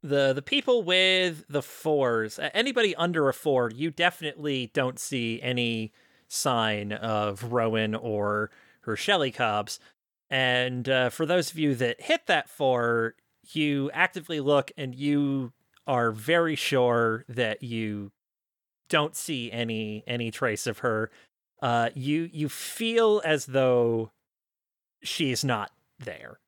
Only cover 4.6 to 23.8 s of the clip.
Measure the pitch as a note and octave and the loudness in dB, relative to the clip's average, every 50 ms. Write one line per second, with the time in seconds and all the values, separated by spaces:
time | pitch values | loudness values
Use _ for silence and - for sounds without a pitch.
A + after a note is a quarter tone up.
4.6 | B2+ A2 _ D3+ C3+ B2+ B2+ - - - C#3+ C3 A#2 A2+ A2+ A#2 - B2+ B2+ B2 | -4 -4 _ 0 0 0 -2 -6 -10 -6 -4 -4 -2 -2 -4 -4 -4 -4 -2 0
5.6 | A#2+ A#2 A#2 A2+ A2 G#2+ _ _ _ _ _ _ _ _ - - - D3 B2+ A#2 | 0 -2 -2 -4 -6 -8 _ _ _ _ _ _ _ _ -8 -4 0 0 2 2
6.6 | A2 A2 G#2+ G#2 G#2 G#2 G#2+ - - A2+ A2 G#2+ G#2 G#2 G2+ G2 A#2+ A#2 A#2+ B2 | 2 2 0 -2 -4 -6 -6 -6 -4 -2 0 0 0 0 -2 -4 -6 -2 0 0
7.6 | A2+ A2+ A2 A2 A2 G#2+ G#2+ A2 A2+ A#2 G#2+ G#2 G#2 G#2 G#2 G#2+ G#2+ G2+ - - | 2 2 2 0 0 0 -2 -4 -4 -4 -2 -2 0 0 0 -2 -2 -4 -8 -18
8.6 | - _ _ _ _ - A2 - - - G3+ F3+ D3 B2+ A2 - B2+ A2+ G#2 G#2 | -20 _ _ _ _ -6 -6 -4 0 0 2 2 2 0 0 0 0 0 2 0
9.6 | G#2 - - - _ - _ _ _ _ _ _ _ _ - C3 C3 B2+ B2 B2 | -2 -4 -8 -14 _ -20 _ _ _ _ _ _ _ _ -2 0 2 2 2 2
10.6 | B2+ B2+ B2+ B2 A#2 B2+ C3+ B2+ B2+ B2 - - D#3+ D3+ E3+ F3+ D#3+ - - D#3+ | 0 0 -2 -4 0 0 2 2 2 2 0 -2 -2 2 2 0 0 0 -2 0
11.6 | D#3 D3 C#3 A#2 B2+ A#2+ A2+ - - - D#4 E4 _ - F#3+ D#3 C#3+ - - - | 2 2 2 2 0 -2 -2 -4 -2 -2 -2 0 _ 2 0 0 0 -4 -6 0
12.6 | D3 C3 B2+ A#2+ A#2 A#2 A#2 A#2 A2+ A2+ - _ _ _ _ _ _ - - D#3 | 2 2 2 4 2 2 2 2 0 -2 -4 _ _ _ _ _ _ -10 -4 -2
13.6 | D3+ D3 C#3+ C#3+ C3+ C#3+ - D3+ F3 F3+ - F#3+ D3+ - E3+ D3+ C3+ C#3 D3 C#3+ | 0 0 0 0 -2 -2 0 0 0 0 0 -6 -8 -6 -6 -2 2 4 4 4
14.6 | C3 - - - D3 C3 B2 B2+ C#3 C#3+ D3 C#3+ C#3+ C#3 C#3 C3+ C3 A#2+ _ _ | 2 0 -8 -10 -10 -10 -8 -4 -2 0 2 2 2 2 0 -2 -4 -6 _ _
15.6 | _ _ _ _ _ - E3+ A#2+ A#2+ A#2 G#2+ G#2+ G#2+ B2+ E3 E3+ E3+ D#3+ D#3 - | _ _ _ _ _ -2 0 2 2 2 0 -2 -2 2 2 2 4 2 0 -2
16.6 | - - C#3+ C3 B2 B2 A#2+ A#2 A#2 A2+ A2+ A2+ - - A#2+ A#2+ B2 A2 G#2+ - | -2 0 2 4 4 4 4 4 2 2 0 -2 -6 -10 -4 -2 -2 -2 -2 -6
17.6 | - A#2+ A#2 A2+ A2 G#2+ G#2 G#2 G2+ G2+ _ _ _ _ _ _ _ _ _ _ | -8 -8 -6 -4 -4 -4 -4 -6 -8 -12 _ _ _ _ _ _ _ _ _ _
18.6 | _ _ _ _ _ _ - D#3 D3 C#3+ - - - - D#3+ C3 A#2 A#2 G2 A#2 | _ _ _ _ _ _ 0 2 2 0 -4 -8 -8 -6 -6 -6 -6 -6 -4 -4
19.6 | A#2+ A2+ A2+ A2 A2 G#2+ G#2+ G#2+ - - B2 A#2+ A#2 A#2 A2 - - A#2+ G#2+ G#2 | -4 -2 -2 -4 -4 -6 -8 -10 -8 -6 -6 -4 -4 -6 -4 -2 -2 -2 -2 -2
20.6 | - B2+ G#2+ - - B2 A2+ A2 A2 A2 _ - - _ _ _ _ _ _ _ | -4 -6 -6 -2 -2 -2 0 0 -2 -4 _ -18 -20 _ _ _ _ _ _ _
21.6 | - B2+ A#2 A#2+ A#2 A#2 - C#3 B2+ C#3 D3+ D#3+ E3 E3+ - D3+ D3+ C#3+ - - | -2 0 2 2 2 0 -2 -4 -4 -2 0 0 -2 -4 -4 -4 -4 -4 -4 -6
22.6 | - - - - A3+ A3+ A3+ A3+ A3+ A3 G#3 G#3 - D#3+ D#3 D3 - - B2+ C3+ | -10 -10 -8 -4 -4 0 2 4 4 4 4 4 2 2 0 0 0 0 0 2
23.6 | C3 B2+ B2 B2 | 4 6 6 4